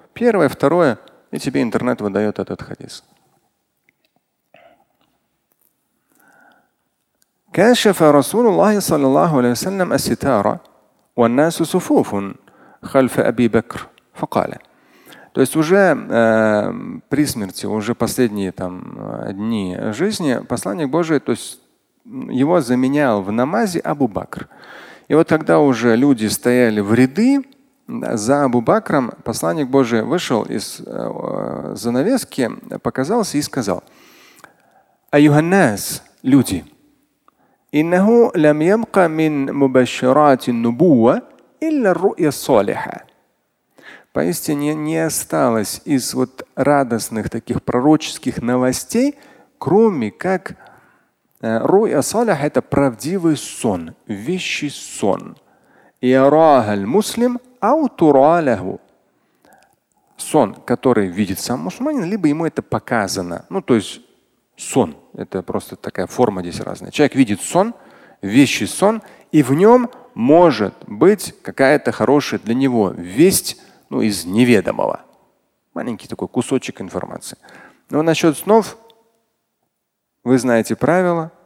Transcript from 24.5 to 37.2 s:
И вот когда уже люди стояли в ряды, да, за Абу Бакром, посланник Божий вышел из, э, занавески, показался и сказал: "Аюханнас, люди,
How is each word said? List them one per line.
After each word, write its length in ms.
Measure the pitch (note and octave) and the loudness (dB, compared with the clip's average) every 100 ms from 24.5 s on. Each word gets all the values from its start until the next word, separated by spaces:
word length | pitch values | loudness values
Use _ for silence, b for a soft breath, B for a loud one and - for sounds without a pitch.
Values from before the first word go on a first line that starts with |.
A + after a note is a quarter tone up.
| B B B B B B | B B B B B B
И 60 | |
вот 140 | D#3 E3 | 2 2
когда 300 | D#3+ D#3+ D#3+ | 0 2 4
уже 380 | D3 A#2 A#2+ A2+ | 4 2 2 4
люди 300 | C#3+ A#2+ G#2+ | 4 2 0
стояли 540 | F#2+ B2 B2 A#2+ G#2+ | -2 0 2 2 0
в 140 | G2+ | 0
ряды, 500 | A2+ C3 D3+ B3 C#4 C4 _ _ _ - | 2 2 2 2 0 -2 _ _ _ -14
да, 280 | A#2+ A#2+ A#2 | -10 -6 -4
за 280 | G#2+ C#3+ | 0 0
Абу 160 | C3+ A#2+ | 2 0
Бакром, 520 | A2+ G#3+ - D3+ A#2+ - | 2 0 0 -2 -2 -6
посланник 440 | A#2+ - E3 E3 B2+ | -10 -6 -4 -4 0
Божий 340 | C3+ A#2 A#2 | 2 2 0
вышел 400 | A2+ E3+ - A2+ | 0 -4 -2 -2
из, 380 | - A2 - - - | -2 -6 -10 -14 -12
э, 840 | - A#1 - - G1+ G#1+ C2 - - | -10 -8 -8 -8 -8 -8 -8 -10 -8
занавески, 760 | A#2 B2 F#3 C4 - - A#2 - - G#2 | -4 -2 0 -2 -4 -4 -4 -6 -14 -8
показался 600 | B2 C3 C#3 A#3+ F#3+ C#3+ | -6 -4 -2 -2 -2 -4
и 40 | |
сказал: 400 | - - G2+ F2+ - b b b b b b b b b b b _ | -4 -4 -4 -4 -8 b b b b b b b b b b b _
"Аюханнас, 960 | D3 D3 D3 E3+ G3 C#3 G2 - - - _ | 4 6 6 4 2 2 0 -6 -10 -14 _
люди, 420 | C3+ C#3+ - F2+ - _ _ _ _ _ | 2 4 4 -2 -8 _ _ _ _ _